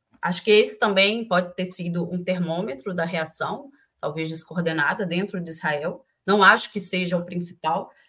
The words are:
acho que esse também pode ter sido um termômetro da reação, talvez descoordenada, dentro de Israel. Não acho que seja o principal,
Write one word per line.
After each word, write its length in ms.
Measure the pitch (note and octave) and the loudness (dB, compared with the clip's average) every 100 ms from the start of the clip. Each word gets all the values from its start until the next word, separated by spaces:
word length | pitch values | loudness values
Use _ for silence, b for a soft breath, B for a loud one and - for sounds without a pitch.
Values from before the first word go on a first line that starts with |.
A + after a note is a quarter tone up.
| _ - | _ -8
acho 220 | E3+ F3 | -4 -2
que 80 | A3 | 6
esse 240 | G#3+ B3+ - | 6 6 2
também 500 | A3 F#3+ G3 A3+ A3+ | 2 4 4 2 0
pode 300 | F#3 F3+ - | 0 0 -4
ter 120 | F3+ | -6
sido 360 | - E3+ E3+ E3+ | -4 -4 -4 -4
um 80 | F3+ | -4
termômetro 720 | F3+ F3+ E3+ E3+ G#3+ F3+ G#3 | -2 -2 0 -2 -4 -6 -6
da 120 | F3 E3+ | -4 -4
reação, 640 | F3 D#3+ - D3+ A3+ C#4+ b b - | -4 -4 -4 -6 -6 -12 b b -8
talvez 300 | D3 D#3 D#3+ | -8 -6 -6
descoordenada, 800 | D#3+ - E3+ E3 D#3+ C#3+ F#3 F3+ | -6 -6 -4 -2 0 0 0 -2
dentro 340 | F3 G3+ F#3 | -2 -4 -6
de 100 | E3+ | -6
Israel. 560 | D#3+ E3 D3 D#3+ - _ _ - | -4 -2 -2 -4 -8 _ _ 2
Não 180 | G#3 | 6
acho 260 | G3 A3+ - | 8 6 2
que 80 | G#3 | -4
seja 340 | - F#3 F3 F3 | -2 -2 0 -2
o 80 | |
principal, 640 | F3 F3 F3 - D#3+ E3+ - b | -4 -6 -6 -6 -4 -2 -4 b